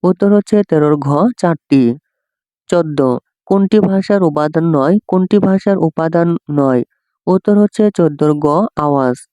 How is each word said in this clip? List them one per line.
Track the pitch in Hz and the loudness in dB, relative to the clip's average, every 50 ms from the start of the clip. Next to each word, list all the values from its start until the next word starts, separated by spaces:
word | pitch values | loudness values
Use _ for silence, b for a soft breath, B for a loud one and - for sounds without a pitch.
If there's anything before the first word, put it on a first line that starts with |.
উত্তর | - - - _ 202 202 202 | 0 -2 0 _ 0 2 2
হচ্ছে | 208 202 - - 208 202 | 0 0 0 0 0 0
তেরোর | _ 165 156 151 151 151 147 | _ 0 0 2 2 0 0
ঘ, | 139 139 147 147 180 247 240 - | -2 -2 0 0 0 -2 -2 -2
চারটি। | - 175 165 147 _ _ 143 135 127 117 120 151 _ _ _ _ _ _ _ _ _ _ _ _ _ _ | -2 -2 -2 -4 _ _ 0 2 2 2 -2 -4 _ _ _ _ _ _ _ _ _ _ _ _ _ _
চোদ্দ, | - 175 165 156 147 143 139 131 123 127 _ _ _ _ _ | -2 -2 -2 -2 -2 -2 0 0 0 -4 _ _ _ _ _
কোনটি | - 190 196 196 190 - 214 | -2 0 0 2 2 2 2
ভাষার | 196 185 190 196 190 - 208 202 | 2 2 0 -2 -2 0 0 0
উপাদান | 185 160 147 151 151 151 156 165 165 170 | 0 0 0 -2 -4 -2 -2 -2 -2 0
নয়? | 160 143 135 147 185 214 _ | 0 0 2 2 0 0 _
কোনটি | - - 185 185 180 - 208 | -2 -2 -2 0 0 0 0
ভাষার | 185 196 190 190 - 208 196 185 | 2 0 0 0 0 -2 -2 0
উপাদান | 160 165 - - 160 165 165 170 170 170 170 170 _ - | -2 -4 -2 -4 -4 -2 0 0 0 0 -2 -4 _ -4
নয়? | 147 147 139 135 131 123 120 _ _ _ _ _ _ _ _ | -2 0 0 2 0 0 -2 _ _ _ _ _ _ _ _
উত্তর | - 185 190 _ - 208 202 | -2 -2 -2 _ 0 2 2
হচ্ছে | 208 202 _ - 214 208 - | 2 0 _ 0 -2 -2 0
চোদ্দর | - 170 156 147 147 151 151 151 147 | 0 -2 -2 0 0 0 0 0 0
গ, | 147 147 147 170 214 - _ - | 0 0 0 0 -2 -2 _ -4
আওয়াজ। | 151 147 143 139 131 127 123 - - _ | -2 -2 0 0 0 -2 -2 -4 -10 _